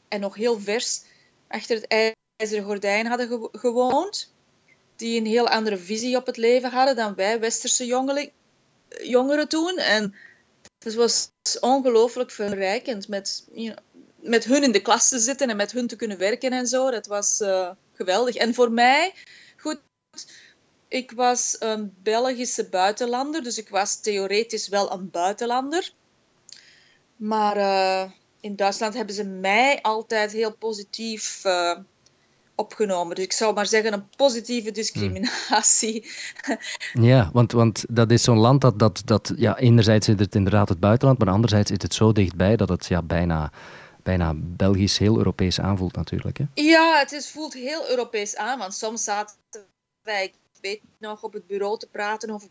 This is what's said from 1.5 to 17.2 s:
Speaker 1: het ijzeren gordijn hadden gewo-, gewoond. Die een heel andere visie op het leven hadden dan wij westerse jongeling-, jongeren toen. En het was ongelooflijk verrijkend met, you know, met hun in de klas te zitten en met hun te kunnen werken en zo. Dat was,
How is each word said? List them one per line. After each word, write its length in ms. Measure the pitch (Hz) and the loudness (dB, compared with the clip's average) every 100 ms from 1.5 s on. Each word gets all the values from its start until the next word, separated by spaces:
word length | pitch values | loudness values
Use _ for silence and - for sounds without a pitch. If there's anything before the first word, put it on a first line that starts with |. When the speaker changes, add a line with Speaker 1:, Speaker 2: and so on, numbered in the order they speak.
| 226 - 226 | -12 -4 -6
Speaker 1:
het 380 | - 220 220 220 _ _ | 0 2 2 -2 _ _
ijzeren 280 | 214 214 | -6 -4
gordijn 420 | 196 208 202 202 226 | -4 -4 0 0 0
hadden 200 | 240 247 | -2 -2
gewo-, 200 | 240 220 | -6 -8
gewoond. 800 | 214 247 240 254 262 370 - - _ _ _ _ _ _ _ | -4 -2 0 2 2 0 -6 -12 _ _ _ _ _ _ _
Die 240 | 226 233 | -4 -2
een 60 | 220 | 2
heel 220 | 226 233 | 2 2
andere 280 | 220 220 196 | 2 0 -4
visie 400 | 175 220 240 247 | -6 -6 -2 -2
op 100 | 254 | -4
het 100 | 240 | 0
leven 340 | 226 247 247 | 2 2 2
hadden 260 | 247 269 240 | 0 2 2
dan 180 | 220 | -4
wij 260 | 185 190 233 | -2 -2 0
westerse 460 | 220 226 247 - 247 | -2 -4 -4 -4 -2
jongeling-, 460 | 247 262 277 285 _ _ _ _ _ _ - | -2 -2 -4 -6 _ _ _ _ _ _ -14
jongeren 460 | - 240 262 294 302 | 0 2 4 2 0
toen. 280 | 320 330 370 | 0 -2 -2
En 360 | - 214 208 196 - _ _ _ - _ | 0 2 0 -6 -18 _ _ _ -20 _
het 100 | 233 | -8
was 360 | 220 233 226 - _ - - | 0 2 2 -4 _ -8 -2
ongelooflijk 680 | 240 269 262 226 233 233 247 | 2 2 4 4 4 0 -6
verrijkend 800 | - 208 196 190 214 - 220 196 | -6 -6 -2 -2 -2 -4 -8 -8
met, 360 | 202 196 - - | -8 -6 -10 -12
you 140 | - 226 | -12 -12
know, 120 | - _ - - _ - | -12 _ -20 -20 _ 0
met 140 | 233 | 0
hun 180 | 208 277 | 4 4
in 100 | 285 | 4
de 100 | 196 | 2
klas 260 | 214 226 - | 4 4 4
te 100 | 262 | 2
zitten 320 | 240 269 269 | 0 0 -2
en 60 | 208 | -2
met 160 | 202 | -4
hun 140 | 240 240 | -2 -6
te 100 | 220 | -6
kunnen 220 | 226 190 | -8 -2
werken 340 | 185 247 262 | 0 0 -2
en 140 | 254 247 | -2 -2
zo. 240 | 254 262 | 0 0
Dat 160 | 233 208 | -2 -4
was, 340 | 202 | -4